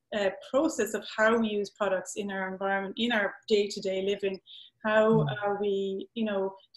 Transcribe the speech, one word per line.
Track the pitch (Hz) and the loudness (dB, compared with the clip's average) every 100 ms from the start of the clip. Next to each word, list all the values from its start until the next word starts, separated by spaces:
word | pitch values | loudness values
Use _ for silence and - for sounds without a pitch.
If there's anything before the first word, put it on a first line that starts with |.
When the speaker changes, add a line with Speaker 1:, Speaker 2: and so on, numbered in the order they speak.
| _ 214 | _ -2
Speaker 1:
uh, | 196 - - | -2 -2 -2
process | 262 311 - 214 | 2 2 0 -2
of | 220 - - | -4 -6 2
how | 220 233 | 4 4
we | 220 | 2
use | 208 202 | -2 -4
products | - 196 185 180 - | -4 -2 -2 -4 -8
in | 202 | -6
our | 196 190 | -4 -6
environment, | 190 196 196 196 - | -4 -2 -2 -2 -2
in | 240 | 0
our | 226 196 - - | 0 0 -4 0
day-to-day | 208 202 - 185 190 | 2 2 -2 -4 -2
living. | 196 202 196 190 - - - _ | -2 -2 -2 -6 -10 -20 -20 _
How | 214 214 220 | 2 4 6
Speaker 2:
Mm. | 226 147 208 | 6 2 0
Speaker 1:
are | 202 202 | -2 0
we, | 208 196 196 190 - | 0 0 -2 -4 -8
you | 233 | -4
know, | 220 196 190 190 _ | -2 0 -2 -6 _